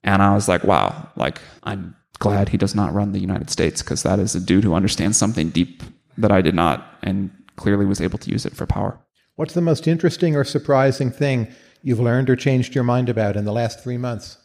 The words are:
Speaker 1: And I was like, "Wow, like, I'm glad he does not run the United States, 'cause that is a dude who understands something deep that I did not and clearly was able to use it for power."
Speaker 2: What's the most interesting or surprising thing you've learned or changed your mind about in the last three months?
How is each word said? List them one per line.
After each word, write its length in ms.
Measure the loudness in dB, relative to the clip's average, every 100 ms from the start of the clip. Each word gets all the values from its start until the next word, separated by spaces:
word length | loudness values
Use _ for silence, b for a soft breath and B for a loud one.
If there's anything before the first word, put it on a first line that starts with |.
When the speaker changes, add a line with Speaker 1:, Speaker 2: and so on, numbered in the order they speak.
Speaker 1:
And 180 | 2 4
I 140 | 4 4
was 120 | 2
like, 160 | 4
"Wow, 460 | 4 4 2 -4 -14 -4
like, 260 | -4 -4 -20 -12
I'm 320 | -10 -8 -10 -16 _ -4
glad 300 | 0 2 0
he 80 | 0
does 180 | 0 0
not 180 | -2
run 200 | -2 -2
the 60 | -2
United 300 | -4 -4 -4
States, 320 | -2 -2 -2
'cause 220 | -6 -4
that 160 | 0 0
is 160 | 0 -4
a 40 |
dude 240 | 2 2
who 120 | 4 2
understands 420 | 0 0 0 0
something 320 | 0 0 -2
deep 320 | 0 -2 -4 -20 -20 _ -2
that 120 | 4
I 100 | 4
did 120 | 4
not 320 | 2 0 0 -8 -10
and 300 | -4 -4 -6 -10 _ -4
clearly 320 | 0 2 2
was 120 | 0
able 200 | -2 -4
to 120 | -4
use 140 | -4 -4
it 100 | -8
for 120 | -4
power." 320 | -2 -2 -8 _ _ _ -8
Speaker 2:
What's 180 | -6 -2
the 60 |
most 260 | 0 0 0
interesting 480 | 2 0 0 0 0
or 80 |
surprising 680 | -2 -6 0 2 2 2 -4
thing 380 | -2 -2 0 -4 B B B
you've 180 | -2 0
learned 300 | 2 2 2
or 60 | 2
changed 400 | 2 0 0 0
your 80 |
mind 260 | 0 0 0
about 260 | 0 0 -2
in 100 | -2
the 80 |
last 260 | -2 -4 -6
three 180 | -8 -6
months? 400 | -6 -8 -12 -20